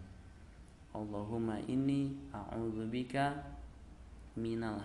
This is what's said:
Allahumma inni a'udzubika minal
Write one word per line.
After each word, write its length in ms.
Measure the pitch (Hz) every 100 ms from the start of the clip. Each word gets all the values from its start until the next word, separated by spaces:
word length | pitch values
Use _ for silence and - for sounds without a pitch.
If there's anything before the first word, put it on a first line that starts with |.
| 92 - - - - - - - -
Allahumma 720 | 107 107 104 104 117 113 107 -
inni 480 | 127 135 139 139 139 -
a'udzubika 1120 | 107 - 117 113 110 110 123 123 139 143 147 - - - - - - - - -
minal 480 | - 113 113 113 104